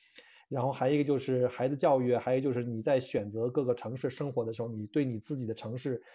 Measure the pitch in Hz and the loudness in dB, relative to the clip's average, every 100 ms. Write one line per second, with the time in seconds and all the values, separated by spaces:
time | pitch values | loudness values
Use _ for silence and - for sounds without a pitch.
0 | _ - - - - 135 127 131 131 147 | _ -20 -20 -20 -6 -2 0 2 4 4
1 | 143 139 - 127 123 - 131 143 170 135 | 4 2 2 2 2 2 -2 2 4 4
2 | 123 120 - 131 135 123 120 113 110 135 | 4 2 2 2 2 0 -2 -2 2 2
3 | 127 127 104 110 123 123 127 120 110 127 | 2 -4 -2 -4 -2 0 0 -2 -4 -6
4 | 135 120 143 123 113 110 117 110 104 156 | -6 -4 -6 -4 -4 -4 -6 -6 -2 0
5 | 135 113 - 143 113 113 110 123 139 120 | 0 -2 -4 -6 -4 -4 -6 -6 -4 -4
6 | - | -8